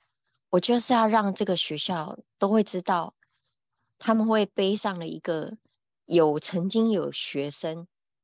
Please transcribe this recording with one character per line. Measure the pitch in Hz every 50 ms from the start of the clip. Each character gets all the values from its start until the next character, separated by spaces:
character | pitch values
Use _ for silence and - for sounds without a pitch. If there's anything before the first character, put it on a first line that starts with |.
| _ _ _ _ _ _ _ _ _ _
我 | - 180
就 | - - 240 240
是 | 226 - 262
要 | 233 226
让 | 214 214 226 208 202 190
这 | - 208
个 | 190 185
学 | 165 - - 156
校 | 147 - - 190 165 151 151 - - - _ _ _
都 | - 196
会 | 214 220 208
知 | - - 185
道， | 175 - 190 175 165 - - _ _ _ _ _ _ _ _ _ _ _ _ _ _ _ _ _
他 | - - 220
们 | 226 214 220
会 | 220 214 202
背 | 196 _ - 196 190 202
上 | 208 - 208 190 175
了 | 165
一 | 165 160 160
个 | - - 165 156 - - 220 - _ _ _ _ _ _ _ _ _
有， | - 165 175 160 156 147 156
曾 | - - - 180 170 190
经 | 190 226 226 226
有 | 220 180 147 143 139
学 | - - - - 139 139 147
生 | 143 - - 165 160 165 170 - _ _ _ _ _ _